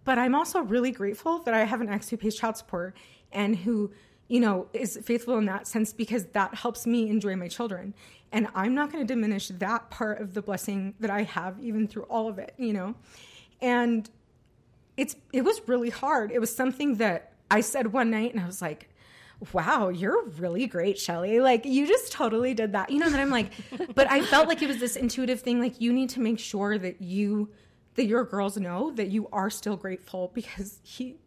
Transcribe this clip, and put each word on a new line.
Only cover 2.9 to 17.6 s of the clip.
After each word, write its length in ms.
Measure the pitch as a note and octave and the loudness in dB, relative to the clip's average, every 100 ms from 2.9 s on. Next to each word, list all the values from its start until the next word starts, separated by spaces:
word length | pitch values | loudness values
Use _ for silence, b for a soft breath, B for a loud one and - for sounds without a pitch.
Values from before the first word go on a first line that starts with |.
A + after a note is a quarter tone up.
| B B B B | B B B B
and 240 | G3+ G3+ G#3+ | -2 0 0
who, 340 | F#3+ A3 G3+ B B B _ | 0 0 -2 B B B _
you 120 | A#3+ | 2
know, 280 | A#3 F#3+ - | 4 2 -2
is 260 | G#3+ A#3+ - | -6 -6 -6
faithful 340 | - A#3 A#3 A#3+ | -2 -2 2 0
in 80 | G#3 | 0
that 200 | F#3+ - | -2 -4
sense, 260 | A3+ G#3+ | -2 -2
because 320 | - A3 A#3+ - | -2 -2 -2 -2
that 220 | G#3+ F#3+ | 0 0
helps 320 | G#3 B3 A3+ A#3 | 0 -4 -2 0
me 240 | A#3+ A3 | 2 4
enjoy 260 | G#3+ G3 F#3+ | 2 0 -2
my 120 | F3+ | -6
children. 460 | - A#3 F#3 G3 - B B B | -6 -6 -6 -10 -14 B B B
And 160 | D#4 G#3 | -2 -2
I'm 200 | F#3+ G3+ | 0 0
not 160 | C4 D4 | 2 0
gonna 140 | D#4 | -2
diminish 440 | A#3 B3+ G#3+ G3 - | -2 0 0 -2 -4
that 420 | F3+ F#3+ A3+ - | -4 -2 -2 -4
part 280 | - G#3+ G#3 | -4 -4 -2
of 120 | G#3 | -6
the 80 | F#3+ | -6
blessing 540 | G3+ F#3+ - G3 G3 F#3+ | -4 -4 -4 -4 -4 -4
that 100 | A3 | -2
I 120 | G3+ | 0
have, 360 | G#3 - F3+ F#3+ | -2 -4 -6 -8
even 260 | B3 A3 G#3+ | -4 0 -2
through 180 | G#3+ | -2
all 220 | - A#3 A3 | -4 -2 -2
of 100 | G3 | -6
it, 160 | - - | -12 -6
you 160 | A#3+ | -2
know? 220 | G#3 F#3 A#3+ B B B B B _ | -2 -4 -8 B B B B B _
And 480 | B3+ A#3+ A#3+ A#3 G#3+ - _ _ _ _ _ _ _ - | 2 2 4 0 -2 -16 _ _ _ _ _ _ _ -4
it's, 180 | D4+ - _ | -4 -4 _
it 100 | B3+ | 2
was 180 | C4+ A4 - | 2 2 0
really 220 | B3 A#3+ | 0 0
hard. 420 | - C4+ C#4+ G#3+ | -2 2 2 2
It 60 | A#3+ | 0
was 160 | A3+ | -2
something 420 | - C4 B3+ D4 G#3+ | 0 -2 0 0 2
that 380 | A3 E3+ - _ _ | 2 0 -6 _ _
I 100 | G#3 | 2